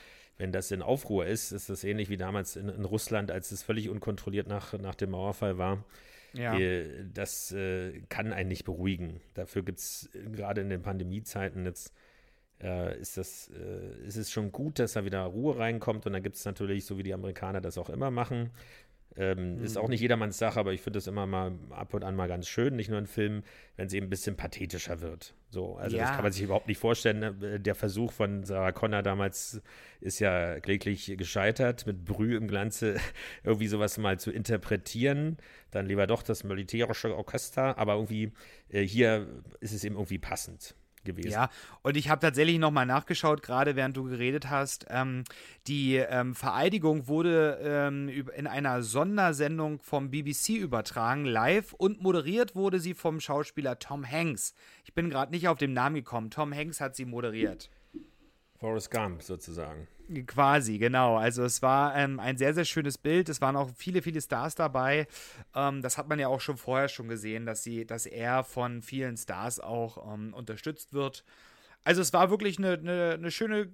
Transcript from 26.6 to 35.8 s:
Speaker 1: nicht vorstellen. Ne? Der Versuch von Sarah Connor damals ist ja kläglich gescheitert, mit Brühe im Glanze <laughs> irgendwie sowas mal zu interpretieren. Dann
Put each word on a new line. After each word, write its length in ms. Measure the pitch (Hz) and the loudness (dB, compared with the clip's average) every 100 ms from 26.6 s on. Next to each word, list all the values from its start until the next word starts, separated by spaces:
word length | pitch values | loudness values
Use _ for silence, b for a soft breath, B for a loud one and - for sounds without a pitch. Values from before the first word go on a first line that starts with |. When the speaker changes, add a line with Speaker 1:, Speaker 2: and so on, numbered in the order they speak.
| - | 0
Speaker 1:
nicht 80 | 104 | 0
vorstellen. 420 | 113 117 117 107 | 2 2 2 2
Ne? 400 | 107 98 101 104 | -2 -6 -6 -2
Der 160 | 101 98 | 0 0
Versuch 380 | 107 98 117 | 0 0 -2
von 320 | - 101 101 98 | 0 0 0 -2
Sarah 260 | 95 92 | 0 2
Connor 320 | 90 110 107 | 2 0 2
damals 580 | 98 98 98 - - 110 B B B B | 0 0 0 -2 -8 -10 B B B B
ist 200 | 95 - | -6 0
ja 420 | 101 90 87 73 | 2 4 2 -2
kläglich 560 | - 101 104 95 - 95 | 0 0 0 -2 -4 -6
gescheitert, 680 | 87 104 101 117 123 120 - | -2 2 2 4 2 0 -4
mit 200 | 92 85 | -4 -4
Brühe 320 | 98 110 117 | 0 2 2
im 100 | 110 | 0
Glanze 480 | 98 107 - 113 95 | 0 -2 0 0 0
<laughs> 480 | - - - - | -2 -6 -12 -6
irgendwie 240 | - 110 107 | 0 2 2
sowas 300 | 104 104 - | 2 0 2
mal 200 | 104 95 | 0 0
zu 140 | - | 0
interpretieren. 1040 | - 107 110 - 104 - 113 135 143 156 160 B B B | -4 0 0 2 -2 -2 0 2 4 0 -4 B B B
Dann 160 | 101 | -4